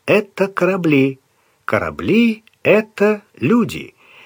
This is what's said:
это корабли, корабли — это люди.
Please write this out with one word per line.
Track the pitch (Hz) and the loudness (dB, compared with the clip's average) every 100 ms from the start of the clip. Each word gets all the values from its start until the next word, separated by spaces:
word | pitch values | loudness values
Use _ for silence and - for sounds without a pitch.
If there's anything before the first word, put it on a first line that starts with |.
| - | 0
это | 190 208 - 190 | 0 0 -4 -4
корабли, | - 180 190 165 139 135 131 _ _ _ _ - | -2 -2 0 0 2 2 -2 _ _ _ _ -4
корабли — | 104 82 73 92 214 233 220 _ _ | -2 -4 -6 0 2 2 -2 _ _
это | - 208 220 - 208 208 _ - | 0 0 0 -2 -2 -2 _ -6
люди. | 131 240 160 - - _ _ - | 0 0 0 -6 -14 _ _ -20